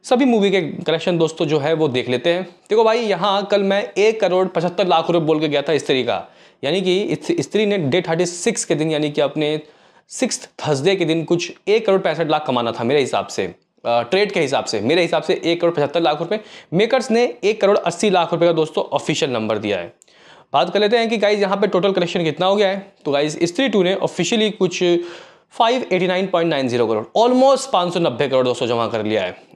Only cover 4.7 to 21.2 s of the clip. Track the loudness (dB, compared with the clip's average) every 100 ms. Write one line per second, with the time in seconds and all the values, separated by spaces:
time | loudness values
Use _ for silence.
4.7 | 0 2 2 2 0 2 0 2 0 0
5.7 | -2 0 0 0 -4 -6 -20 -20 _ -4
6.7 | -2 0 0 0 -4 -2 -4 -2 0 0
7.7 | 0 0 -2 0 -2 -2 -2 -4 -4 -4
8.7 | -2 0 -2 -2 -2 -2 0 -2 -4 -8
9.7 | _ _ _ _ -4 -4 -4 -12 -10 -4
10.7 | 0 0 0 0 -2 0 -2 -2 -8 0
11.7 | 0 2 0 0 -2 -2 -2 0 -2 -2
12.7 | -2 0 2 2 -2 -4 -6 -6 -8 _
13.7 | _ -2 -2 0 0 0 0 0 -2 -2
14.7 | -4 0 0 0 -2 -2 -2 0 0 0
15.7 | 0 -2 0 0 -2 -4 -6 -8 -20 -4
16.7 | -2 2 0 2 0 0 0 -2 2 2
17.7 | 2 0 0 2 2 0 2 2 2 0
18.7 | -2 -2 -4 -2 -2 -2 -2 -2 -2 -2
19.7 | -4 -6 _ _ _ -20 -20 _ 0 0
20.7 | 0 2 2 0 0